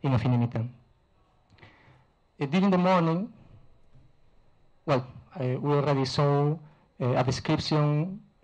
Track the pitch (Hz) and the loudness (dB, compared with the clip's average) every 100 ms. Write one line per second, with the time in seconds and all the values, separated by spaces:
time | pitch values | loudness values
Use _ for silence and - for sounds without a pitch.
0 | 143 127 131 123 117 120 117 - _ _ | 0 0 2 0 0 -2 -8 -10 _ _
1 | _ _ _ _ _ _ - _ - - | _ _ _ _ _ _ -20 _ -20 -20
2 | _ _ _ _ 143 170 196 180 180 185 | _ _ _ _ -2 2 2 4 4 4
3 | 165 165 226 - - - - - - - | 2 0 -4 -12 -20 -20 -20 -20 -20 -20
4 | - _ _ _ _ _ _ _ - 135 | -20 _ _ _ _ _ _ _ -2 -2
5 | 123 - - - 127 127 143 143 139 139 | -2 -16 -20 -8 -4 -4 0 0 0 0
6 | 135 - 143 143 143 160 - - _ _ | -2 0 0 2 0 -2 -8 -20 _ _
7 | 123 135 123 - - 156 - 151 147 147 | -2 0 0 -2 -2 -4 0 0 2 0
8 | 170 196 - _ | -2 -8 -16 _